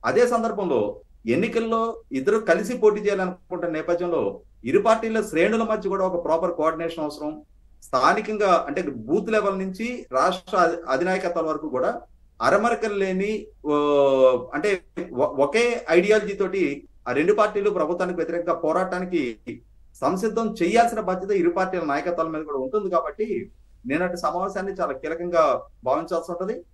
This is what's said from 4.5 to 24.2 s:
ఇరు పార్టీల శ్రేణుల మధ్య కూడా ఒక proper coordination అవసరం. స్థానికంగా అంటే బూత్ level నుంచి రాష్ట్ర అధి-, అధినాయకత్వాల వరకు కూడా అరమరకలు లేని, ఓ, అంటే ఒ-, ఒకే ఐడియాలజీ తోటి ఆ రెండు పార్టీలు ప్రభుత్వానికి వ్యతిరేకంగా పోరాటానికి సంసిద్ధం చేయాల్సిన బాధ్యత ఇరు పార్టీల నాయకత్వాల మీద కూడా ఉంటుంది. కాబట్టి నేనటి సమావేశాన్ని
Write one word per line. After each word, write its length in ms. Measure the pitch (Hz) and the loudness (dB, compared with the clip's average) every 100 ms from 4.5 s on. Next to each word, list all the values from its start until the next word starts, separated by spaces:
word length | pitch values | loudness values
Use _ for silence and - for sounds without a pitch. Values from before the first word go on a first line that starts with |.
| _ 117 | _ 0
ఇరు 160 | 170 | 2
పార్టీల 400 | 220 220 226 220 | 4 2 2 -4
శ్రేణుల 420 | - 156 196 226 | -2 0 2 2
మధ్య 260 | 220 - 185 | -2 -2 -2
కూడా 160 | 190 185 | -2 -2
ఒక 200 | 175 170 | -2 0
proper 280 | 160 175 | 0 0
coordination 500 | 170 - 156 165 165 | 0 -2 0 -6 -4
అవసరం. 380 | 156 294 302 - - - _ - | -8 -6 -8 -10 -18 -20 _ -20
స్థానికంగా 840 | - 131 143 202 214 214 202 165 143 | -4 2 4 2 -2 0 4 4 2
అంటే 140 | 147 | -4
బూత్ 480 | 147 120 110 180 214 | -4 -6 -2 -2 2
level 300 | 220 202 196 | 0 0 -2
నుంచి 460 | 190 185 226 247 - | -6 -6 -8 -8 -4
రాష్ట్ర 460 | 127 170 185 - 196 | 2 2 0 -2 2
అధి-, 200 | 165 - - | 2 2 -2
అధినాయకత్వాల 560 | 135 180 190 190 170 160 | 0 0 0 -2 -2 -2
వరకు 240 | 147 151 | -4 -4
కూడా 320 | 127 180 233 - _ _ _ | -2 -2 -2 -12 _ _ _
అరమరకలు 520 | 117 202 233 220 220 | 2 4 2 0 -2
లేని, 540 | 202 190 185 202 220 - - 147 | -2 0 0 -2 -4 -8 -10 -2
ఓ, 80 | 147 147 143 139 131 131 123 - | 0 4 4 6 8 6 6 -2
అంటే 280 | 143 208 185 - - 175 | -2 0 -2 -4 -12 -8
ఒ-, 300 | 123 147 135 | -2 -2 2
ఒకే 420 | 139 220 240 - - | 2 4 2 0 4
ఐడియాలజీ 440 | 170 196 214 196 | 4 6 2 2
తోటి 540 | 196 190 190 156 143 - - - | -4 -2 0 -2 -2 -12 -14 -4
ఆ 40 | |
రెండు 220 | 127 170 | 0 2
పార్టీలు 360 | 214 214 202 202 | 4 2 2 0
ప్రభుత్వానికి 480 | 185 156 175 180 175 | 0 -2 -2 -2 -2
వ్యతిరేకంగా 360 | 160 175 170 | -4 -4 -2
పోరాటానికి 840 | - 156 170 185 185 185 175 127 110 - - _ - - - | -2 0 0 -2 -4 -2 -2 -2 -6 -14 -16 _ -20 -20 -4
సంసిద్ధం 540 | 135 190 220 220 220 - | -2 0 -2 -2 -4 -2
చేయాల్సిన 360 | 175 226 233 220 | 2 4 4 2
బాధ్యత 320 | 185 185 190 | -2 -4 -2
ఇరు 180 | 196 170 | 2 2
పార్టీల 340 | 180 185 185 | 2 -2 -2
నాయకత్వాల 440 | 160 143 175 170 165 | -2 -2 -2 -2 -2
మీద 160 | 156 | -4
కూడా 140 | 151 139 | -6 -6
ఉంటుంది. 320 | 131 214 190 | -2 -2 0
కాబట్టి 640 | 175 151 - 220 156 - - - - 127 | -2 -2 -6 -4 -4 -6 -16 -20 -16 -6
నేనటి 320 | 151 180 | -2 -2
సమావేశాన్ని 560 | 180 | -2